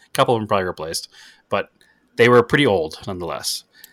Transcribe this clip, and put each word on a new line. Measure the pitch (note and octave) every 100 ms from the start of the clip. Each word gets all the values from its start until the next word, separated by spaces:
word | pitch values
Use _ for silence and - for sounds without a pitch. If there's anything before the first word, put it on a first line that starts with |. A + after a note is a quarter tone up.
| _
a |
couple | - C3
of | A2+
them | G#2
probably | G2+
replaced, | F2+ - E2 E2 - _ - _ -
but | G2+ - _ _ _ _ -
they | A#2+
were | B2
pretty | A#2 D3+ C3+
old | F#2+ D#2+ - -
nonetheless. | F2+ E2+ C#2+ - - - _ -